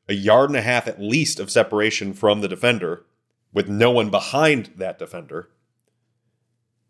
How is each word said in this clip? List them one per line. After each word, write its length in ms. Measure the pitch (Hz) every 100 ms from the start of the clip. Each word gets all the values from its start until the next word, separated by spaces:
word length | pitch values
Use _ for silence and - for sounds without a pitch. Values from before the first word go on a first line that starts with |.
| -
a 60 |
yard 360 | 101 98 113 143
and 60 | 135
a 40 |
half 240 | 107 123 113
at 140 | 104
least 400 | 101 135 151 -
of 100 | 98
separation 600 | 120 110 107 110 - 98
from 280 | 95 107 104
the 80 | 98
defender, 580 | 90 120 113 87 85 _ _ _ _ _
with 140 | 101 95
no 220 | 104 117
one 200 | 120 110
behind 600 | 98 - 131 156 143 101 90
that 220 | 92 90
defender. 500 | 85 87 73 76 - _ _ _ _ _ _ _ _ _ _ _ _ _